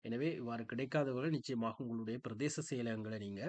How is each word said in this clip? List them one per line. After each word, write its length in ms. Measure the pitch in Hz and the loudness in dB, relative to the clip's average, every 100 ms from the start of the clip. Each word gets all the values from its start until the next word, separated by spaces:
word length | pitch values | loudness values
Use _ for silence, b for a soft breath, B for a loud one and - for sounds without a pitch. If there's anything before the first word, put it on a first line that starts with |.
எனவே, 300 | 117 117 156 | -2 0 0
இவ்வாறு 300 | 156 120 117 | 0 -2 -4
கிடைக்காதவர்கள் 640 | 113 117 131 156 139 127 151 | -4 -2 2 4 4 2 2
நிச்சயமாக 460 | 151 - 123 113 - | 2 2 2 2 0
உங்களுடைய 400 | 127 113 110 120 | -2 -2 -2 -2
பிரதேச 440 | 120 110 147 156 | -4 0 0 0
செயலகங்களை 560 | 156 131 117 110 107 107 | -2 0 0 0 -2 -2
நீங்க 240 | 101 98 | -4 -2